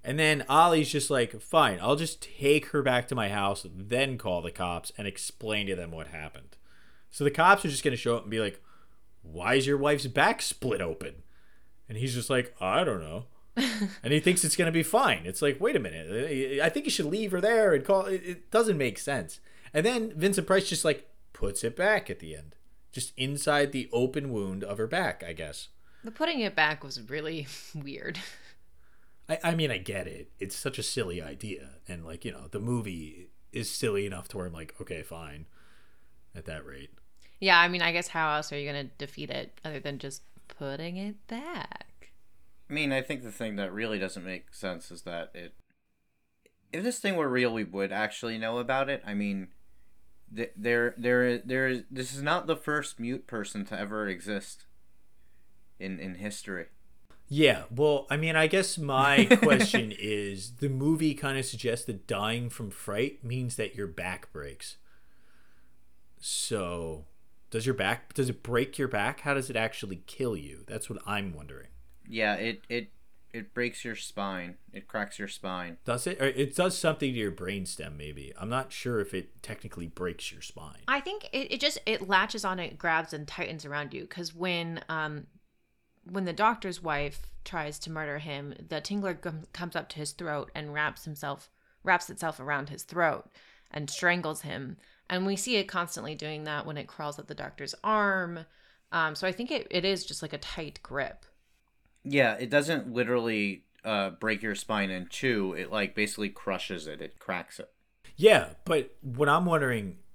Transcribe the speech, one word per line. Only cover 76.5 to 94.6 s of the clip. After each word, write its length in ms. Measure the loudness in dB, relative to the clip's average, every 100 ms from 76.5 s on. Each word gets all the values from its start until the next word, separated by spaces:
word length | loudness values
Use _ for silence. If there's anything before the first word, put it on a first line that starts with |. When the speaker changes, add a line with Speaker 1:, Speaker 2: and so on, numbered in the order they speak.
| 2
Speaker 1:
does 200 | 2 2
something 360 | 0 2 0
to 60 | 0
your 120 | -2
brainstem, 640 | -2 -4 -4 -4 -8 -10 -10
maybe. 360 | -10 -10 -12 -8
I'm 100 | -2
not 240 | -2 -4
sure 280 | -6 -2 0
if 140 | 0
it 280 | -4 -6 -14
technically 440 | -12 -10 -10 -10 -10
breaks 460 | -4 -6 -4 -10
your 80 | -10
spine. 380 | -14 -14 -16 -10 0
Speaker 2:
I 120 | 0
think 280 | 0 -8 -6
it, 200 | -6 -4
it 80 | 0
just, 180 | 0 0 -2
it 220 | -2 4
latches 360 | 4 4 0
on, 140 | -2 -2
it 200 | -6 -2
grabs 340 | 2 2 0
and 160 | -8 -8
tightens 360 | -6 -6 -6
around 280 | -6 -6 -6
you. 120 | -8 -10
'Cause 280 | -8 -10
when, 480 | -2 0 0 -2 -6 -4
um, 380 | -2 -2 -4 -10 -20 _ _ _ _ _ _ -8
when 140 | -2
the 80 | -2
doctor's 500 | 4 4 4 -4 -6
wife 380 | -2 0 0 -4 -10 -10
tries 340 | -6 -4 -4 -6
to 100 | -8
murder 280 | -6 -4 -4
him, 360 | -6 -8 -8 -12 -6
the 120 | -6
tingler 380 | -2 -2 -2 -2
com-, 240 | -6 -8 -10
comes 240 | -8 -4 -4
up 120 | -6
to 60 | -8
his 160 | -8
throat 380 | -6 -4 -4 -4
and 180 | -8 -6
wraps 320 | 0 0 -2
himself, 460 | -12 -8 -6 -6 -12 _ _ _
wraps 240 | 4 4 4
itself 300 | -4 -4 -4
around 300 | -2 -2 -2
his 120 | -10
throat 440 | -6 2 4 2 -6 -20 -20 -20 _
and 200 | -8 -6
strangles 500 | 2 2 2 0 -4
him. 360 | -6 -8